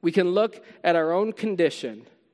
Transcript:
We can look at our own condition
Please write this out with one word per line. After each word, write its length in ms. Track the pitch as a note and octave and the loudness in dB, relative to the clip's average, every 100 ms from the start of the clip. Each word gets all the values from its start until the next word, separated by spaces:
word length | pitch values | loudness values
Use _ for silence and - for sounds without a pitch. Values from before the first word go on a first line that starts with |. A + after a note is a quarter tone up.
We 120 | E3+ | 0
can 180 | E3+ F3+ | 2 2
look 340 | F#3 A3 - - - | 2 0 -4 -20 -4
at 120 | - E3+ | 0 2
our 160 | D#3+ | 2
own 200 | F3 G#3+ | 0 -2
condition 720 | A3 G#3+ F#3+ E3 - C3 A2 A#2 _ _ | -4 -6 0 0 0 -10 -12 -20 _ _